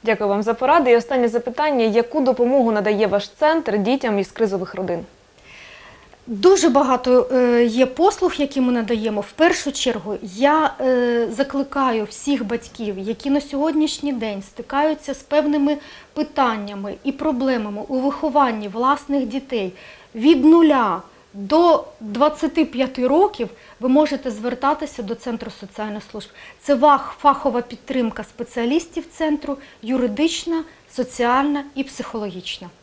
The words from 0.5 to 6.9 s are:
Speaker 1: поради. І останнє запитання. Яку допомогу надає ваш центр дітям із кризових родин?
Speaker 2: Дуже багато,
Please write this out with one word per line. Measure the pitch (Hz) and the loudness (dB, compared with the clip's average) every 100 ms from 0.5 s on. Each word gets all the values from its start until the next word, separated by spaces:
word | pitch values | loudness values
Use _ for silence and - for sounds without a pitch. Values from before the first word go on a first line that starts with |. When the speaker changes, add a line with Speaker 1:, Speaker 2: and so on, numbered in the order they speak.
Speaker 1:
поради. | 226 262 330 254 | -2 2 4 6
І | 233 | 4
останнє | 226 262 240 | 2 0 0
запитання. | 233 240 240 302 269 226 | 0 -4 -2 0 2 2
Яку | 220 233 311 | 2 0 0
допомогу | 262 240 240 277 233 | 0 2 2 4 2
надає | 214 202 208 214 | 2 0 2 2
ваш | 196 - | 0 -4
центр | - 302 330 277 208 | 0 2 2 0 -2
дітям | 196 269 240 202 | 0 0 0 -2
із | 190 | -4
кризових | - 220 190 180 - | -2 -2 -2 -6 -8
родин? | 185 175 220 _ _ _ - - - - - - - - - | -6 -6 -8 _ _ _ -20 -20 -20 -20 -20 -20 -20 -20 -12
Speaker 2:
Дуже | 208 349 392 330 | 2 4 6 4
багато, | 254 269 | 4 2